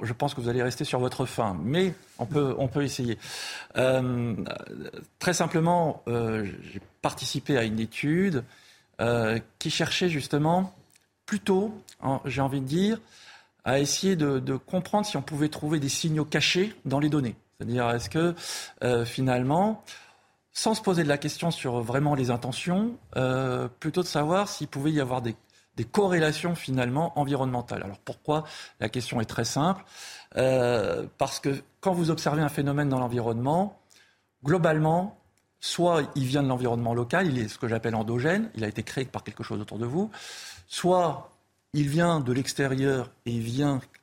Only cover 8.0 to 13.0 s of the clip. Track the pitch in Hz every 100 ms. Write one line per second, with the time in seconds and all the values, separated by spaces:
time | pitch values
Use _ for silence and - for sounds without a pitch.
8 | 143 165 196 139 113 - - - _ -
9 | 117 120 110 113 - - 160 - 165 -
10 | 180 151 - 147 156 175 190 - _ _
11 | _ _ - 208 - 190 214 220 - -
12 | 131 135 139 120 135 139 131 160 208 220